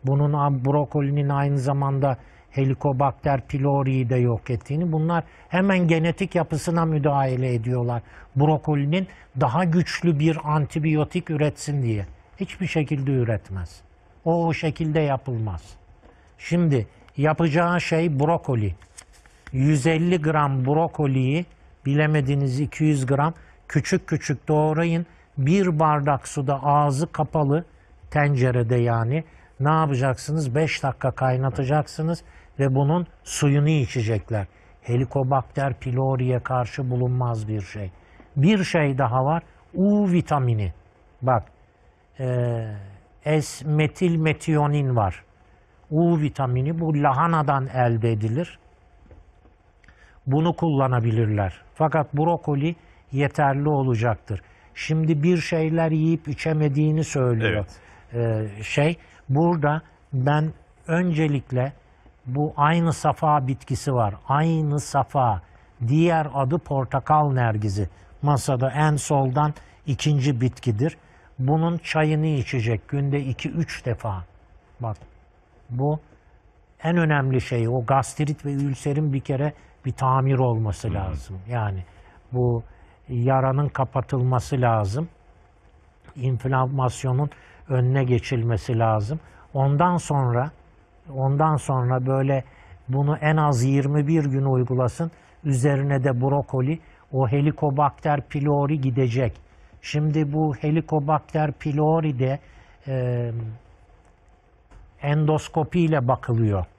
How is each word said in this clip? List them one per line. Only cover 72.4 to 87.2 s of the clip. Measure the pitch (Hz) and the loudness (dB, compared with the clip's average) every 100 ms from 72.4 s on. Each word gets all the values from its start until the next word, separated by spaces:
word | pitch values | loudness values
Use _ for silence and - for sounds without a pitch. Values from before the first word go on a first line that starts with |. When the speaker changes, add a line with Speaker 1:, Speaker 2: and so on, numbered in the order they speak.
| 117 131 113 110 - | -2 -2 -2 -2 -4
Speaker 1:
günde | 143 143 143 | -4 -2 -2
iki | 135 120 160 | -4 -6 -6
üç | 165 160 - - | -4 -6 -6 -6
defa. | 110 113 98 87 - _ - _ _ | -6 -6 -8 -10 -20 _ -20 _ _
Bak, | 117 107 - - _ _ _ _ _ | -10 -10 -14 -20 _ _ _ _ _
bu | 120 143 156 - - _ _ _ _ _ _ | -4 -2 -2 -8 -20 _ _ _ _ _ _
en | 160 175 | 0 2
önemli | 160 147 135 131 | 4 2 2 0
şey. | - 120 117 | 0 -2 0
O | 127 113 | -2 2
gastrit | 135 127 - 151 151 143 | 0 0 -4 -4 -2 -4
ve | |
ülserin | 139 143 131 151 143 156 | -2 -2 -2 -2 -2 0
bir | 135 | -2
kere | - 135 147 147 - _ - | -2 -2 -2 -4 -20 _ -8
bir | |
tamir | 120 131 131 135 131 | -2 2 2 4 2
olması | 127 113 110 101 110 | 2 2 -2 -4 -4
Speaker 2:
Hı | |
hı. | 101 | -4
Speaker 1:
lazım. | 95 71 - 95 95 | -4 -8 -10 -16 -8
Yani | 120 107 95 90 - - - _ | -6 -4 -6 -10 -20 -20 -20 _
bu | 123 123 117 113 - - - - | -2 0 -2 -6 -20 -20 -20 -10
yaranın | 127 120 135 131 135 147 | -2 2 2 2 0 -2
kapatılması | - 131 139 120 139 127 127 - 139 | -2 -2 -2 -2 -2 0 0 -2 0
lazım. | 123 113 101 113 170 _ _ - _ _ _ - _ _ - - | 2 2 0 -4 -6 _ _ -20 _ _ _ -20 _ _ -20 -6
İnflamasyonun | 127 123 131 131 131 135 127 - 131 127 | -4 -2 0 0 0 0 -2 -2 -2 0